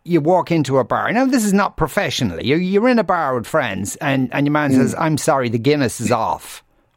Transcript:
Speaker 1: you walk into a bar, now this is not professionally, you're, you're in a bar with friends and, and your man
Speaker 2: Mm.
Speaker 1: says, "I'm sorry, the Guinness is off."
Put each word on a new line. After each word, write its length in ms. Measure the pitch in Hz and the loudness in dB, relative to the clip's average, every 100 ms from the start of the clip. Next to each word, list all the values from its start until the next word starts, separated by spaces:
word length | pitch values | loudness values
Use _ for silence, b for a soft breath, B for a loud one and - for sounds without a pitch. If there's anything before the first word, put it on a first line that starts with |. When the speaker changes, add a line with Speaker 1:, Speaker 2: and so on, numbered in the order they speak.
Speaker 1:
you 160 | - 170 | -2 0
walk 320 | 147 185 160 | 4 2 2
into 260 | 165 135 135 | 0 2 0
a 60 | |
bar, 260 | 117 120 104 | 2 0 0
now 120 | 196 | 0
this 200 | 262 262 | 2 2
is 100 | 208 | 2
not 220 | 196 196 - | 2 0 -2
professionally, 680 | 156 - 175 - 123 82 104 | -4 -2 -2 -2 -4 -4 0
you're, 120 | 151 | 0
you're 300 | 180 196 240 | 2 2 2
in 100 | 240 | 2
a 40 | |
bar 300 | 185 180 151 | 0 0 0
with 120 | 127 110 | -2 -2
friends 500 | 160 131 95 98 - | -2 -2 -4 -6 -6
and, 320 | 151 135 131 | -2 0 -2
and 140 | 147 143 | -2 0
your 60 | |
man 180 | 151 147 | 0 2
Speaker 2:
Mm. 40 | 131 | 2
Speaker 1:
says, 180 | 123 - | 2 0
"I'm 180 | 160 147 | 0 0
sorry, 300 | - 143 120 | 0 0 0
the 100 | 117 | 0
Guinness 420 | 113 147 127 - | 0 2 0 -2
is 120 | 110 | -2
off." 500 | 117 104 - - - _ _ _ | 0 -2 -4 -8 -20 _ _ _